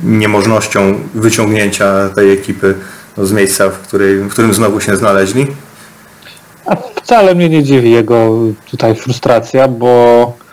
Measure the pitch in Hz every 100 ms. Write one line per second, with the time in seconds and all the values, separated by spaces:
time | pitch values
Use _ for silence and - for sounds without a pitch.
0 | 113 110 107 104 101 110 - - 98 104
1 | - 113 110 107 104 107 101 95 101 98
2 | 98 98 98 98 - - 95 95 - -
3 | - - 95 104 95 - 98 92 - 98
4 | 98 98 101 - 113 98 110 101 104 95
5 | 107 98 95 123 139 - - - - -
6 | - - - - - - - 196 - -
7 | - 240 190 175 170 160 139 135 117 117
8 | 110 117 113 110 113 104 - - 113 110
9 | - 127 - 117 - 131 131 117 123 123
10 | 120 120 120 - -